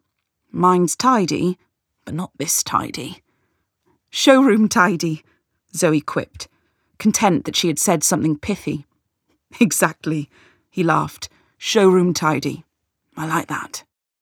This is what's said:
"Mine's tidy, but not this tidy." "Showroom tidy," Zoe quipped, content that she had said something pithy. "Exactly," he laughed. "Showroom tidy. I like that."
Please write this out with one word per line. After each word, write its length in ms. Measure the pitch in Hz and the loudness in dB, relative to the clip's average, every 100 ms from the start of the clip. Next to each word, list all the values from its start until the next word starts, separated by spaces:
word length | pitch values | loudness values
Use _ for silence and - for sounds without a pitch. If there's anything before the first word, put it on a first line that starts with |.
| _ _ _ _ _ | _ _ _ _ _
"Mine's 460 | 165 180 180 175 - | 0 2 4 2 0
tidy, 640 | 254 240 175 147 175 180 _ _ _ _ | 0 2 0 -2 -2 -4 _ _ _ _
but 100 | - | -12
not 180 | 151 - - | -10 -10 -10
this 260 | 151 - | -4 -4
tidy." 580 | - - - - 123 - _ _ _ _ _ _ _ _ _ | 0 -2 -2 -8 -12 -14 _ _ _ _ _ _ _ _ _
"Showroom 580 | - 285 262 269 214 214 | 0 4 6 6 4 2
tidy," 540 | - 180 170 170 156 _ _ _ _ _ 165 | 2 2 0 -4 -6 _ _ _ _ _ -2
Zoe 240 | 175 156 | 0 0
quipped, 480 | - 147 - - - _ _ _ _ - | -2 -6 -8 -14 -20 _ _ _ _ -2
content 460 | 220 - 208 165 | -2 2 2 2
that 100 | - | -2
she 140 | - 175 | -2 -2
had 100 | 147 | 0
said 240 | - 170 | 0 0
something 360 | - 156 156 151 | 0 0 -2 -4
pithy. 480 | - 190 - 147 - _ _ _ _ _ _ - | -4 -6 -6 -8 -10 _ _ _ _ _ _ -2
"Exactly," 720 | 202 - 170 - 156 156 143 _ _ _ _ | 0 2 -2 -2 -6 -6 -8 _ _ _ _
he 120 | - | -2
laughed. 460 | 165 156 151 - - _ _ _ | 0 0 -2 -8 -18 _ _ _
"Showroom 580 | - 226 190 185 180 | -2 4 6 6 2
tidy. 500 | 156 156 143 147 147 - _ _ _ _ - | 0 -2 -2 -4 -8 -14 _ _ _ _ -12
I 100 | 156 | -6
like 220 | 160 - | -4 -4
that." 360 | - - - - _ _ _ | -10 -10 -16 -18 _ _ _